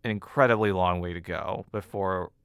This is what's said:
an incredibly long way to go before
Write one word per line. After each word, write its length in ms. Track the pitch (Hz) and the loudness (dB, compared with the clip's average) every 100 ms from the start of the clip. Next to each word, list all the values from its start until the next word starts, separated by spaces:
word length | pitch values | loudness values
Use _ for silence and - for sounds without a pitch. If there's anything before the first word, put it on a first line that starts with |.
an 80 | 120 | -4
incredibly 600 | 107 - - 131 110 107 | -6 -4 4 4 6 4
long 280 | 92 90 90 | 2 2 0
way 120 | 87 | -4
to 80 | 85 | -8
go 460 | 87 85 - - - | -8 -8 -6 -8 -8
before 600 | 107 - 104 95 92 85 _ | -10 -8 -4 -2 -2 -6 _